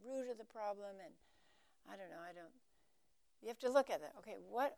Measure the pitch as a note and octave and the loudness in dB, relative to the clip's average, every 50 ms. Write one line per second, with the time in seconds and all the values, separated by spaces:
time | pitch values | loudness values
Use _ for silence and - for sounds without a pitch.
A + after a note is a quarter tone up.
0 | G3+ B3 C4+ C4 B3+ B3 B3 G#3+ A3 G#3 - A3+ G#3+ G#3 G3+ G3+ G3+ G3+ G3 F#3+ | -8 -4 -2 -2 -2 -2 -4 -6 -8 -12 -6 -2 0 0 0 -2 -4 -8 -8 -10
1 | F#3 D3+ - - - - - - - - - - - - - _ - G3 G3+ G3 | -12 -14 -16 -20 -20 -20 -20 -20 -20 -20 -20 -20 -20 -20 -20 _ -14 -14 -12 -10
2 | F#3+ E3+ D#3+ E3 E3+ F3 E3+ F3 E3+ D#3+ - C4 _ _ _ _ _ _ _ _ | -10 -10 -10 -10 -10 -10 -12 -12 -16 -16 -18 -20 _ _ _ _ _ _ _ _
3 | _ _ _ _ _ - _ _ - A3 A#3 - C4 B3 B3+ C#4+ C4+ C4+ G3+ D3 | _ _ _ _ _ -20 _ _ -6 -6 -4 2 2 8 8 8 8 8 2 -2
4 | D3+ D3 - G3+ - G#3+ G3 F#3+ F3 F#3 G3+ A#3+ C#4 C#4 - | -2 -6 -12 -12 -12 -10 -10 -10 -10 -4 2 2 2 2 0